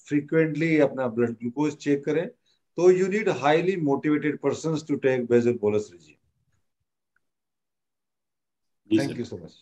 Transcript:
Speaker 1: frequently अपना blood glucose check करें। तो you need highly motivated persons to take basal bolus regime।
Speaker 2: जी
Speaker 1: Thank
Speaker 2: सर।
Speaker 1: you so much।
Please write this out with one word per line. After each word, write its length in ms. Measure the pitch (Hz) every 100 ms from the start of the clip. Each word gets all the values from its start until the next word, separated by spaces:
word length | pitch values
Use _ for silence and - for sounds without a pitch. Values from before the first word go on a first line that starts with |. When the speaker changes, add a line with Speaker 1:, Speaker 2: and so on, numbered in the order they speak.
| -
Speaker 1:
frequently 720 | 147 147 160 160 147 165 156
अपना 280 | 139 127 127
blood 220 | 113 120
glucose 460 | 117 120 131 151 147
check 300 | 151 139 147
करें। 220 | 151 175
तो 640 | - _ _ _ - 175
you 140 | 185 190
need 300 | 202 208 135
highly 480 | 139 160 170 196
motivated 640 | 147 139 156 151 151 139 143
persons 380 | - 156 156
to 140 | 156 139
take 300 | 135 127 117
basal 260 | 120 117
bolus 220 | 120 104 104
regime। 440 | - - _ _ _ _ _ _ _ _ _ _ _ _ _ _ _ _ _ _ _ _ _ _ _ _ _ _ _ _ 101
Speaker 2:
जी 80 | 107
Speaker 1:
Thank 140 | 139
Speaker 2:
सर। 60 | -
Speaker 1:
you 120 | 113
so 40 |
much। 200 | 98 82 _